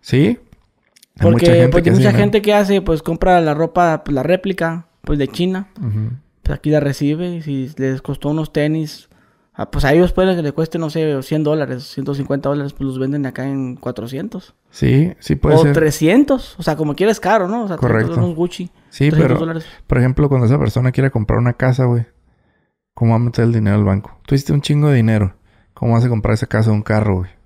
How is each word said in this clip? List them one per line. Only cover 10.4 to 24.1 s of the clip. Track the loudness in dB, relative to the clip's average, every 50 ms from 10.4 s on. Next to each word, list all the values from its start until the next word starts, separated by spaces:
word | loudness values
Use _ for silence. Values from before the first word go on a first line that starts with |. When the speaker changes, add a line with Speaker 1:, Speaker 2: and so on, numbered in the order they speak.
Speaker 2:
le | -4 -4
cueste, | -4 -4 -6 -4 -4
no | -6 -6 -4
sé, | -4 -2 -2 -2 -2 -4 -4
cien | -4 -2 -2 0
dólares, | 0 0 -2 -2 -6 -8 -12 -12
ciento | -12 -12 -10 -6 -6 -6
cincuenta | -6 -4 -4 -4 -4 -2 -4
dólares, | -4 -4 -6 -8 -8
pues, | -6 -6
los | -6 -4 -4
venden | -4 -4 -4 -4 -6
acá | -6 -8 -8 -8
en | -6 -6 -6 -6 -8 -10
cuatrocientos. | -10 -10 -10 -8 -8 -10 -10 -10 -10 -10 -10 -12 -14 -16 _ _ _ _ _
Speaker 1:
Sí, | _ -2 0 2 4 4 2 0 -4 _
sí | -4 -4 -2
puede | 0 2 4 4
Speaker 2:
O | 6 4
Speaker 1:
ser. | 4
Speaker 2:
trescientos. | 4 2 2 0 0 0 0 4 4 4 4 2 0 -4 -4 -12 -16 -6
O | -6
sea, | -4 -4
como | -2 -4 -4 -2
quiera | 0 0 0 0
es | 0
caro, | 0 0 0 2 0
¿no? | -2 -4 -6 -6
O | -6
sea, | -4
Speaker 1:
Correcto. | -2 0 0 2 0 0 0
Speaker 2:
trescientos | 0 0 -2
unos | -2 0
Gucci, | -2 -4 -4 -4 -10 -12 -14 _ _ _ _
Speaker 1:
Sí, | -2 0 2 2
Speaker 2:
trescientos | 4 4 4
Speaker 1:
pero, | 4 2 0
Speaker 2:
dólares. | -2 -4 -6 -8 -10 -12 -20 -20 -6
Speaker 1:
por | -2 0
ejemplo, | 2 2 2 2 2 2
cuando | 2 2 2 4
esa | 2 2 2
persona | 0 0 0 0 0 0
quiere | 0 0 0 0
comprar | 0 -2 -2 0 0 0
una | 0 0 0
casa, | 0 0 0 2 2 2
güey, | 2 0 0 -2 _ _ _ _ _ _ _ _ _ _ _ _ _ _ _ _ _ _
¿Cómo | 0 2 2
va | 2
a | 2
meter | 0 0 0 0 0
el | 2 2
dinero | 0 0 2 2
al | 2 2
banco? | 2 0 0 -4 -8